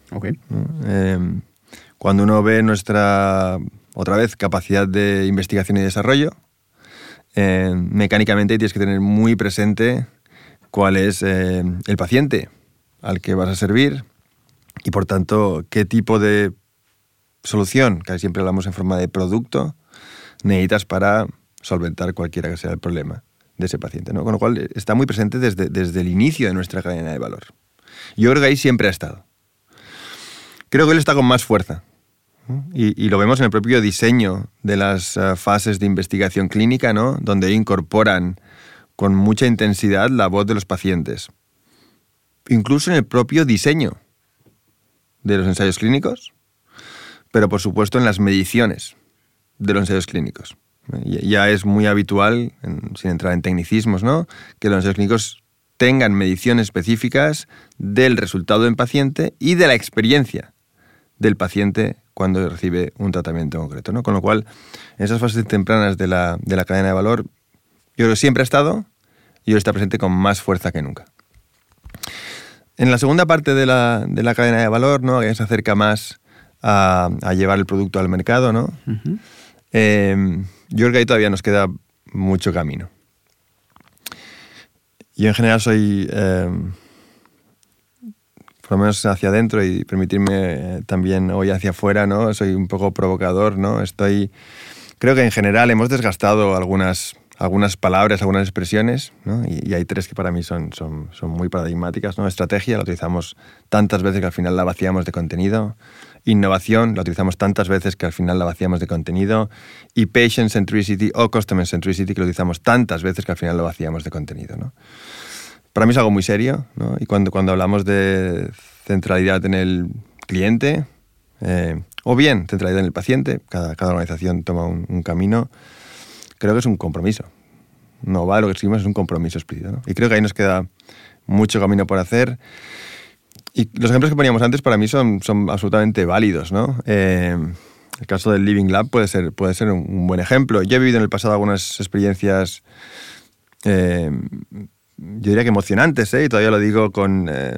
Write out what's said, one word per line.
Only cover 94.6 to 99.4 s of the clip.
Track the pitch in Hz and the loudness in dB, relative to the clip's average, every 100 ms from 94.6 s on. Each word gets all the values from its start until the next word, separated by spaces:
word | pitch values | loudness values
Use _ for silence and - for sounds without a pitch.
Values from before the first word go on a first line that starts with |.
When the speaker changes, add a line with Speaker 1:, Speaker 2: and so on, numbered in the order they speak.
| - - - - | -20 -20 -20 -2
Speaker 2:
creo | 120 | 2
que | 131 | 4
en | 120 | 2
general | 107 101 107 120 | 2 2 4 4
hemos | 110 120 | 4 2
desgastado | 131 113 90 101 107 101 95 | 0 -2 0 2 2 2 0
algunas, | 90 95 92 92 - - _ - | 0 0 0 -2 -6 -16 _ -6
algunas | 95 98 101 - | -2 0 0 0
palabras, | 92 92 104 101 | 0 2 2 2
algunas | 98 98 | 0 0
expresiones, | 95 92 87 107 113 127 - _ 98 | 0 -4 -2 0 0 -2 -6 _ -6
¿no? | 117 | -4